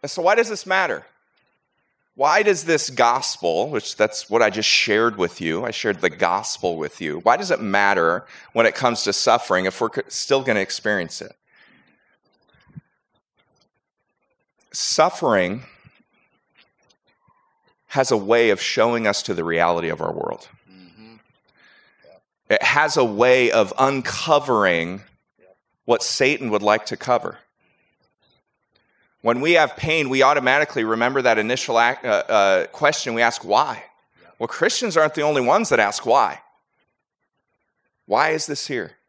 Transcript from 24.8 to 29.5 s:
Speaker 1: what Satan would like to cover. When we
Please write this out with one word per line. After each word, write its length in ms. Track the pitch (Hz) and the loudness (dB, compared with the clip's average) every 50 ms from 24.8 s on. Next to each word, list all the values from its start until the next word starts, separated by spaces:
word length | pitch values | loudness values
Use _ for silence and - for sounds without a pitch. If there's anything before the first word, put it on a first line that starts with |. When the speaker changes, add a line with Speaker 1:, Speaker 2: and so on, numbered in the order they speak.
| 82 85 92 101 - _ _ _ _ _ _ _ _ _ _ _ _ _ _ _ _ - | -2 -4 -8 -12 -16 _ _ _ _ _ _ _ _ _ _ _ _ _ _ _ _ 0
Speaker 1:
what 140 | 120 113 | 0 0
Satan 480 | - - - - 135 135 147 - 139 117 | 0 -4 -2 0 0 0 0 -2 -4 -2
would 100 | 107 104 | -2 0
like 240 | 101 104 104 110 - | 2 2 2 0 0
to 140 | - 113 - | -8 -12 -10
cover. 400 | - - 123 113 - - - - _ _ _ _ _ _ _ _ _ _ _ _ _ _ _ _ _ _ _ _ _ _ _ _ _ _ _ _ _ _ _ _ _ _ _ _ | -2 -2 -2 -2 -2 -6 -12 -12 _ _ _ _ _ _ _ _ _ _ _ _ _ _ _ _ _ _ _ _ _ _ _ _ _ _ _ _ _ _ _ _ _ _ _ _
When 180 | - 113 120 123 | -2 0 0 0
we 120 | 139 160 | 2 2